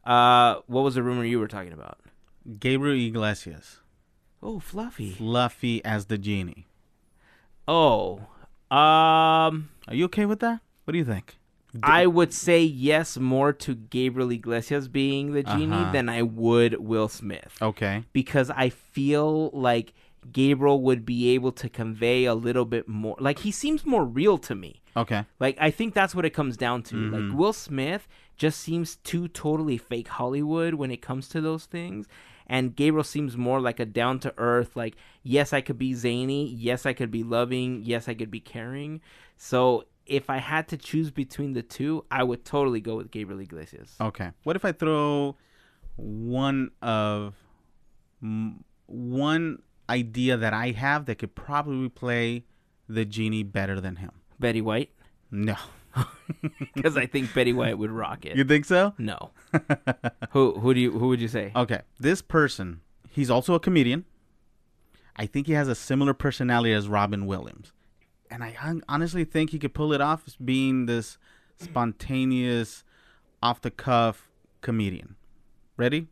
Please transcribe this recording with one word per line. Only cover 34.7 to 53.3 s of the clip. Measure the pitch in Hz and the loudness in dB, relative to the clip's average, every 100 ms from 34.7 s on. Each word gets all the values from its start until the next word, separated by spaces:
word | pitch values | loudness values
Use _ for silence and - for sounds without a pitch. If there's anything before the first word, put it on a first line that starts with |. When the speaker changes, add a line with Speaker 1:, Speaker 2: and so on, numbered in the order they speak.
Speaker 1:
like, | - 113 - - _ | -6 -8 -10 -20 _
yes, | 127 139 139 | 0 2 2
I | 143 | 0
could | 131 123 | -2 -4
be | 131 | -2
zany. | 123 120 120 131 139 147 | 0 -2 0 -2 -2 -4
Yes, | 117 117 123 | -4 -2 -2
I | 139 | -2
could | 123 120 | -4 -4
be | 113 | -4
loving. | 117 117 120 127 127 123 | -2 0 0 -2 -2 -4
Yes, | 113 117 117 | -4 -4 -4
I | |
could | 113 110 | -8 -8
be | 113 | -10
caring. | - 120 117 135 147 156 _ - - _ | -12 -12 -10 -10 -10 -12 _ -20 -20 _
So | - 127 127 117 - _ | -2 4 4 4 -2 _
if | - 139 - | -4 -4 -2
I | 131 | -6
had | 123 156 156 | -2 -4 -4
to | 151 | -10
choose | - 156 160 | -4 -4 -2
between | 143 131 - 143 | -6 -8 -6 -6
the | 123 | -6
two, | 117 - 147 160 - | -8 -6 -4 -4 -4
I | 131 | -2
would | 127 120 | 0 -2
totally | - 143 135 117 | -4 0 0 0
go | 110 110 | -4 -8
with | 110 | -8
Gabriel | 107 101 95 | -10 -10 -12
Iglesias. | 95 82 78 - - - | -12 -14 -16 -18 -20 -6
Speaker 2:
Okay. | 110 - 90 - | -6 -6 -12 -6
What | 151 185 | -4 -2
if | |
I | 196 | -2
throw | 156 156 151 147 143 143 139 _ _ _ _ - | -2 0 2 0 0 -2 -6 _ _ _ _ -14
one | - 107 107 117 127 139 135 127 _ | -10 -8 -8 -4 -2 0 0 -4 _
of, | 120 110 107 104 104 101 _ _ _ _ _ _ _ _ | -2 0 0 -2 -6 -12 _ _ _ _ _ _ _ _
m-, | 110 110 110 - - _ _ | -6 -4 -6 -8 -20 _ _
one | 120 123 131 143 160 165 135 _ _ - | -12 -4 -2 0 0 -2 -8 _ _ -4
idea | 123 120 117 127 123 | -2 -2 -2 0 2
that | 110 | 0
I | 107 123 | -2 -4
have | 113 139 147 135 | -2 -2 -2 -2
that | 110 | -8
could | 113 - | -8 -12
probably | - 143 147 131 127 | -6 -4 -4 -4 -6
play | - 123 120 117 120 - _ _ _ - | -6 -2 0 -2 -4 -10 _ _ _ -6
the | 110 | -4
genie | 107 107 110 | -4 -2 -2